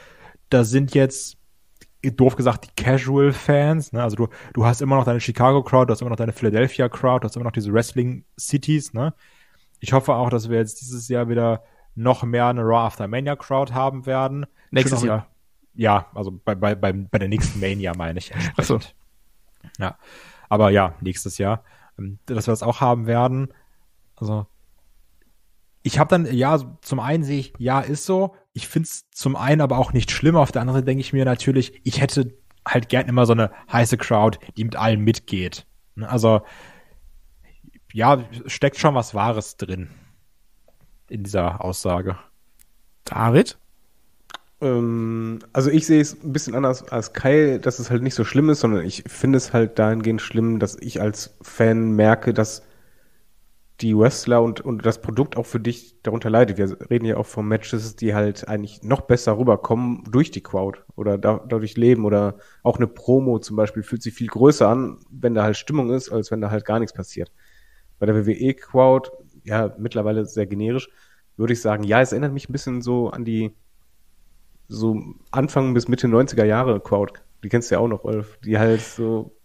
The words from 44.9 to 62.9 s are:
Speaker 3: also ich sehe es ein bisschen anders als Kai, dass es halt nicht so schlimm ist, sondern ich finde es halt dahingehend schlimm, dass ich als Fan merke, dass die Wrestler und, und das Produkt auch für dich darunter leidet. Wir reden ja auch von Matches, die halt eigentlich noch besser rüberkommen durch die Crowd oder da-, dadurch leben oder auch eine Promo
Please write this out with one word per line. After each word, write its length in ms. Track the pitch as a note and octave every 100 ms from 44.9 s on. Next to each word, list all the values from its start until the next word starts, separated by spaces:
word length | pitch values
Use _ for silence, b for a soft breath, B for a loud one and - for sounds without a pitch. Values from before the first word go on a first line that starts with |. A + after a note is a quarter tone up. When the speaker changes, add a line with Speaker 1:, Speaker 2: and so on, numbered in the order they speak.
| A#2 A2+ A2+ A2+ A2+ -
Speaker 3:
also 160 | C3+ C3+
ich 160 | D#3 D#3+
sehe 160 | D#3
es 220 | D3 -
ein 100 | D3+
bisschen 220 | C3 - A#2
anders 340 | C3+ B2+ -
als 220 | A#2+ -
Kai, 460 | - C3 D3+ D3 C3
dass 200 | C3+ -
es 120 | A#2
halt 100 | A#2+
nicht 140 | C3 -
so 80 |
schlimm 260 | G#2+ C3 D#3
ist, 120 | D3
sondern 220 | A2+ G2+
ich 200 | F2+ - -
finde 300 | - C3+ C3
es 160 | -
halt 240 | A#2+ A2 -
dahingehend 440 | G#2+ A2+ A2 A2+
schlimm, 380 | - A2+ A2+ A2+
dass 160 | G#2 -
ich 200 | A#2+ -
als 360 | G#2+ - - _
Fan 500 | - - A2+ A2+ A2+
merke, 420 | G#2+ G#2+ A2+ B2
dass 300 | G#2+ A2 - - - - _ _ _ _ _ _ _ _ -
die 160 | A#2 G#2+
Wrestler 440 | A2+ - A#2+ A#2+
und, 200 | A#2 -
und 240 | B2+ A2 A2+
das 160 | -
Produkt 340 | - A2 C#3 A#2+
auch 120 | A2+
für 120 | A#2+
dich 420 | A#2 A#2+ - _
darunter 260 | A2 A2+ A2+
leidet. 280 | A2+ A2+ G2
Wir 320 | G2 F#2+ -
reden 160 | A#2+ A2+
ja 120 | A2
auch 80 | A2+
von 200 | A2+ G#2+
Matches, 500 | A2 - A2+ A2 -
die 200 | A2 G#2
halt 320 | G#2 G2+ -
eigentlich 360 | G#2+ G#2 -
noch 180 | G#2+ C3
besser 360 | - A#2+ - G#2+
rüberkommen 680 | B2+ G2+ - A#2+ B2 A#2+ A2+
durch 220 | B2 -
die 100 | F#2+
Crowd 380 | - F#2+ G2 - _ -
oder 220 | G#2 G2+
da-, 260 | G2+ G#2+ B2+
dadurch 300 | A2+ G#2+ A#2
leben 300 | A#2+ A#2 G#2
oder 320 | G#2 G2+ - b b
auch 160 | B2 B2
eine 100 |
Promo 520 | A#2